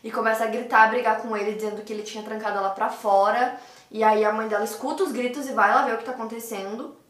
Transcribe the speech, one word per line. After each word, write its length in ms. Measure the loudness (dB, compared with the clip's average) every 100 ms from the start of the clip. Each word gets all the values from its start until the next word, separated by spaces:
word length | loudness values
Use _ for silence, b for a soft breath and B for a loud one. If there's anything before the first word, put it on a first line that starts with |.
e 60 | -6
começa 340 | -2 0 2
a 40 | 0
gritar, 420 | -2 2 4 4
brigar 320 | 4 0 0
com 120 | -2
ele, 200 | -4 -4
dizendo 280 | -4 -6 -6
que 100 | -8
ele 100 | -10
tinha 200 | -8 -10
trancado 360 | -8 -6 -4 -2
ela 120 | -2
pra 200 | -2 -4
fora. 680 | -2 4 4 4 2 0 -2 B B B
E 140 | 2
aí 220 | 4 6 4
a 60 |
mãe 140 | 2 0
dela 180 | -2
escuta 380 | -2 -4 -6 -2
os 80 | -2
gritos 380 | 0 -4 -4 -4
e 40 |
vai 220 | 2 4
lá 80 | 4
ver 120 | 2
o 40 | -2
que 60 |
tá 80 | -6
acontecendo. 840 | -8 -8 -8 -8 -8 -8 -10 -12 -16